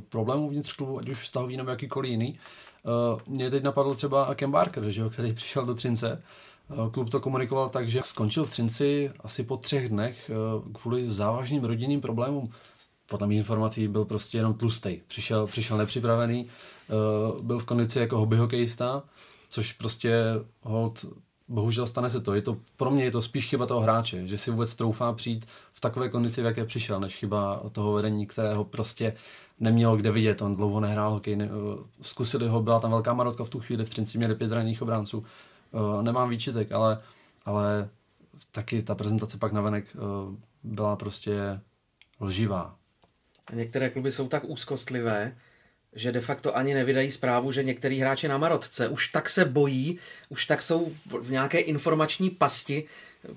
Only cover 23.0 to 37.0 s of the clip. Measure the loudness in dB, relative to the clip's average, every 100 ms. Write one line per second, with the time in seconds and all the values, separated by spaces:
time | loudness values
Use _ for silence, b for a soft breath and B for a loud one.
23 | 4 2 0 -2 0 0 2 2 4 4
24 | 2 -4 -4 -4 -2 0 -2 0 0 0
25 | -2 -2 -4 -4 -6 B B -4 -2 0
26 | 0 2 0 2 0 0 -2 -4 -2 -2
27 | -2 -4 -2 0 0 -2 -6 -2 2 2
28 | 2 0 -2 -2 0 0 -2 -4 -6 -2
29 | -2 -2 B B B -2 4 6 6 6
30 | 4 4 4 2 0 0 2 2 0 0
31 | 0 0 -2 -2 -2 -4 -6 -6 -12 -12
32 | -10 -4 -2 0 2 2 4 4 4 2
33 | 2 2 0 -2 -6 -8 -4 -4 -4 -4
34 | -4 0 0 0 0 0 0 -2 -2 -2
35 | -2 -6 -10 B B B _ -2 0 0
36 | 0 2 0 0 -2 -2 -2 2 2 2